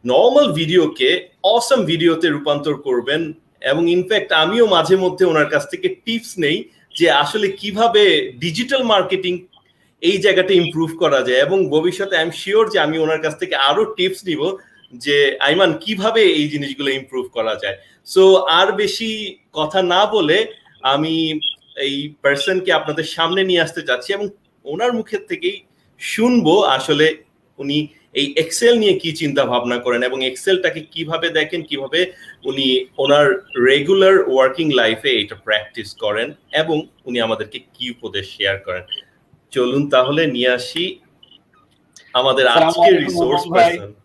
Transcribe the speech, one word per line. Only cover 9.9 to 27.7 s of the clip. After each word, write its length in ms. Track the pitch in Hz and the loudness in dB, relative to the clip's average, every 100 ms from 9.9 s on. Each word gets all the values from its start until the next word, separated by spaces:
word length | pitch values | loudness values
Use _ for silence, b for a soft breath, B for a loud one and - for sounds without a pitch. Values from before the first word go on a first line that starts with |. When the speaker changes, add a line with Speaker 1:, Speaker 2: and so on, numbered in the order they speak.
| _ | _
Speaker 1:
এই 180 | 170 196 | 0 2
জায়গাটা 360 | 196 185 185 | 2 2 4
improve 440 | 185 165 156 160 - | 2 2 -2 -4 0
করা 240 | 165 139 | 2 2
যায়। 180 | 123 127 | 2 2
এবং 300 | 147 196 175 | 2 0 2
ভবিষ্যতে 460 | 151 170 180 196 175 | 0 0 -4 -4 -2
I 80 | |
am 60 | 165 | -2
sure 400 | - - 208 220 | -6 0 2 2
যে 80 | 185 | 0
আমি 200 | 151 160 | 0 0
ওনার 240 | 156 160 | -2 0
কাছ 160 | 156 151 | -2 -6
থেকে 160 | 180 | -6
আরো 300 | 147 139 165 | 0 2 2
tips 400 | 214 - 185 185 | -2 -2 -4 -4
নিব 320 | 185 143 160 190 B B B | -6 -4 -4 -6 B B B
যে 420 | 123 127 143 139 - | -10 -2 2 2 0
আইমান 340 | 139 165 185 151 | 0 2 2 0
কিভাবে 440 | 208 208 208 214 | -6 -2 0 2
এই 260 | 196 160 147 | 2 2 -2
জিনিসগুলো 420 | 147 139 135 139 | -4 -8 -6 -4
improve 360 | 135 131 131 120 | -4 -6 -8 -6
করা 220 | 117 110 | -4 -4
যায়। 220 | 104 101 95 b b - | -4 -6 -10 b b -2
So 220 | 190 190 185 | 4 6 6
আর 360 | 185 165 190 | 4 2 2
বেশি 640 | 196 202 - 226 220 202 - _ | 0 -4 -4 -6 -6 -10 -14 _
কথা 300 | 151 156 196 | -6 -2 -2
না 240 | 180 180 214 | 0 0 2
বলে 400 | 220 151 180 220 B B B | 0 2 0 -2 B B B
আমি 580 | 131 143 156 160 160 156 147 - _ - | -2 -2 0 -2 -2 -4 -6 -10 _ -8
এই 380 | 139 139 147 151 | -6 -6 -10 -4
পারসনকে 500 | 139 139 - 185 185 | -2 0 0 -2 0
আপনাদের 320 | 156 156 151 | 0 0 -6
সামনে 400 | 156 - 165 185 | -6 -4 -2 0
নিয়ে 160 | 190 175 | 0 0
আসতে 220 | 160 170 | -2 -6
চাচ্ছি 300 | 147 123 - | -4 -4 -4
এবং 160 | 196 208 - _ _ | -6 -6 -10 _ _
ওনার 280 | 135 160 240 | -12 -4 -2
মুখের 280 | 233 220 202 - | -4 -6 -10 -8
থেকেই 340 | 165 175 202 _ _ _ _ | -6 -6 -6 _ _ _ _
শুনবো 640 | - - 233 247 160 190 | -10 0 2 4 4 2
আসলে 540 | 202 131 - 147 156 160 _ _ _ _ | 2 0 0 2 2 0 _ _ _ _
উনি 280 | 139 | -4